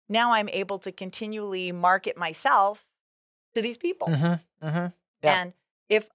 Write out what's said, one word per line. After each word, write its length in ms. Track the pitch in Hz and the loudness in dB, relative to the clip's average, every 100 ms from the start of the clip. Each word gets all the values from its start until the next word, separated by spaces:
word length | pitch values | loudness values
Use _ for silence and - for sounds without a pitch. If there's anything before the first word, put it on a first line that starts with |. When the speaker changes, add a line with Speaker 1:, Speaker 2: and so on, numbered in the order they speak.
| _ | _
Speaker 1:
now 220 | 220 240 | 0 2
I'm 160 | 220 208 | 2 0
able 300 | 190 190 196 | -4 -6 -6
to 120 | 190 | -8
continually 800 | 180 190 - 214 214 208 185 180 | -10 -10 -10 -10 -8 -8 -6 -6
market 460 | 175 175 190 - - | 0 2 2 0 -6
myself 720 | 165 160 269 247 196 214 _ _ _ _ _ _ _ | -2 2 4 4 4 0 _ _ _ _ _ _ _
to 80 | 226 | -4
these 160 | 233 233 | -4 -4
people. 300 | 349 370 170 | -6 -4 -2
Speaker 2:
Mm-hmm, 580 | 147 170 170 _ _ 156 | 2 2 0 _ _ -4
mm-hmm. 180 | 165 180 - _ _ | -4 -4 -8 _ _
Yeah. 200 | 151 185 | 2 4
Speaker 1:
And 120 | 180 _ _ _ _ | 0 _ _ _ _
if 200 | 214 214 | 0 0